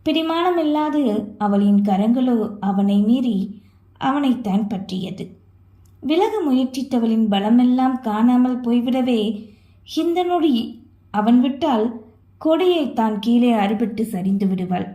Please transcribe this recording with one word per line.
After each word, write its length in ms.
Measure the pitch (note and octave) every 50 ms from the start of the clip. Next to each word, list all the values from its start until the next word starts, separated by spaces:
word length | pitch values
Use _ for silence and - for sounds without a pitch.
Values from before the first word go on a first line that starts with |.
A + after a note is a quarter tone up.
பிடிமானமில்லாது 1000 | _ D#4 D4+ D#4+ D#4+ D#4+ E4 E4+ E4+ F#4 F4+ E4+ D#4+ D4+ D4 D4+ D4+ D4+ C#4+ D4+ C#4+ A#3 G#3 G#3+ G#3 - - -
அவளின் 420 | G#3+ G#3 G3+ G3 G3+ G3+ G3+ G3+ G3+
கரங்களோ 560 | G#3 F#3+ F#3 G#3 A3+ A#3+ C4 B3+ B3+ A#3+ A3+ G#3 G3+ G3+ - G3
அவனை 360 | G3 G3 G3 G3 G3+ G3+ G3+
மீறி 360 | G#3 A3 A#3+ C4+ B3 B3 G#3 F#3+ F#3+ - - - - _ _ _ _ _ _ _
அவனைத்தான் 640 | - C4 C4+ D4 C#4+ C4 A#3+ - - G#3 F#3 G#3 A3+
பற்றியது. 580 | G3+ G#3+ F#3 - - F#3 F#3 - F3+ - - - - - - _ _ _ _ _ _ _ _ - - _ _ -
விலக 320 | C4 D#4 E4+ G4+ A4 G#4+ G#4+
முயற்சித்தவளின் 880 | F4 D4 B3+ B3+ C4 B3+ B3+ C4 C4 - - A#3+ A3+ A3+ A3+ A3 A3 G#3
பலமெல்லாம் 680 | G3+ G3 G3+ G#3+ A#3 B3 B3+ B3 B3 B3+ C4 C4 C4+ B3
காணாமல் 600 | - A3 G#3 G#3+ A3+ B3 B3 B3 B3+ B3+ B3 A#3+
போய்விடவே, 600 | B3+ A#3 A#3+ A#3+ A#3 C4+ B3 C4+ B3+ C4 B3 A3 G#3 G#3+ A3 - - - - _ _ _ _ _ _ -
இந்த 320 | - D#4 E4+ E4+ E4+ F4+ F4+
நொடி 300 | F4 F4+ F4 D#4 D#4+ C4 A3+ A#3 - - - - - _ _ _ _ -
அவன் 240 | G3+ G3+ A3+ A#3+ B3
விட்டால் 460 | C4 C#4+ - - E4+ D4+ B3+ G#3+ G#3+ B3 - - - - _ _ _ _ _ _
கொடியை 420 | - D#4 D#4+ E4 F4+ F4+ F4+ E4 D4 A#3 -
தான் 240 | - A3+ A3 G#3+ G3+
கீழே 340 | G3 A#3 A#3+ A#3+ A#3+ B3 A#3
அறுபட்டு 480 | G#3+ G3 G3+ A3+ G#3 A#3+ G3 - G#3 A3+
சரிந்து 400 | A3+ - F3+ F#3 F#3+ G3 G3 G3+
விடுவாள். 420 | F#3+ F#3+ F#3 F#3 F3+ F#3 - F3+ -